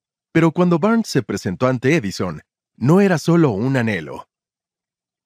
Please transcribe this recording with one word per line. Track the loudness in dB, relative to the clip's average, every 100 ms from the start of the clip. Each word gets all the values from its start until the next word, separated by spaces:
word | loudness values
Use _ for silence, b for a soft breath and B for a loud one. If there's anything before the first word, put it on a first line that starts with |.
| _ _ _
pero | 2 2
cuando | 2 2 2
Barnes | 2 0 -2
se | -4
presentó | -4 -6 -6 -2 -2
ante | 0 0 0
Edison, | -2 -6 -8 -8 -16 _ _ -4
no | 2 4
era | 4 0
solo | 2 2 2
un | 0 -2 0
anhelo. | -2 -4 -6 -14 -18 _ _ _ _ _ _ _ _ _